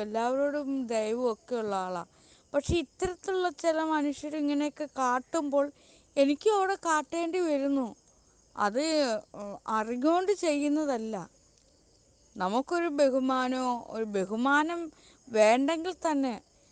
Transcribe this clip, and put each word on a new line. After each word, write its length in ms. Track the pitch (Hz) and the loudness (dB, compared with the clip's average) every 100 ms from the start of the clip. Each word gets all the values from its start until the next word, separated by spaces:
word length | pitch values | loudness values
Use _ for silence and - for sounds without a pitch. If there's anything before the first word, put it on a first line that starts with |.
എല്ലാവരോടും 680 | 214 220 233 269 285 294 269 269 233 | -2 -2 0 0 0 0 -2 -4 -2
ദയവും 380 | 226 214 233 247 | -2 -2 0 -2
ഒക്കെ 240 | 214 - 240 | -2 -4 -4
ഉള്ള 200 | 214 196 | -2 -2
ആളാ. 280 | 185 180 170 _ _ - _ | -4 -6 -8 _ _ -20 _
പക്ഷെ 200 | 285 - 339 | -2 0 0
ഇത്തരത്തിലുള്ള 640 | 277 - 370 349 - 370 359 294 | -2 -4 -4 -4 -4 0 0 -2
ചില 140 | 339 320 | 0 0
മനുഷ്യർ 500 | 320 311 294 277 294 311 | 2 0 0 -2 -6 -2
ഇങ്ങനെയൊക്കെ 500 | 294 285 294 - 294 - | 0 0 -2 -4 -8 -2
കാട്ടുമ്പോൾ 680 | 254 247 - 330 294 277 285 - - - _ - | 0 0 -2 -2 0 0 0 -4 -20 -20 _ 2
എനിക്കും 360 | 277 294 427 415 | 2 4 2 2
അവിടെ 180 | 381 392 | 2 0
കാട്ടേണ്ടി 640 | 339 311 294 330 339 359 | 0 0 0 -4 -2 0
വരുന്നു. 480 | 339 285 277 277 233 - _ _ _ _ _ - | 0 0 2 0 -2 -8 _ _ _ _ _ -2
അത്, 280 | 208 226 311 311 262 214 - - | -2 0 0 2 2 -2 -6 -14
ഉം, 160 | 202 185 - | -12 -12 -4
അറിഞ്ഞുകൊണ്ട് 640 | 220 220 247 294 349 370 | -2 -2 0 2 2 2
ചെയ്യുന്നതല്ല. 840 | 392 339 294 294 294 302 240 220 208 165 _ _ _ _ _ _ _ _ _ _ 214 | 0 0 0 2 0 0 -2 -4 -8 -10 _ _ _ _ _ _ _ _ _ _ -6
നമുക്കൊരു 540 | 185 226 269 349 339 285 | -2 0 0 0 0 2
ബഹുമാനമോ, 760 | 277 262 262 262 254 254 254 240 - | 2 2 0 0 -2 -2 -2 -4 -6
ഒരു 160 | 220 220 202 | -8 -4 -2
ബഹുമാനം 640 | 190 226 262 285 311 339 330 - - - - | -2 0 2 2 2 -2 -8 -14 -20 -20 -2
വേണ്ടെങ്കിൽ 680 | 220 214 247 277 330 339 349 330 | 4 6 6 2 0 -4 -4 0
തന്നെ 300 | 285 269 208 - _ _ | 0 0 -4 -12 _ _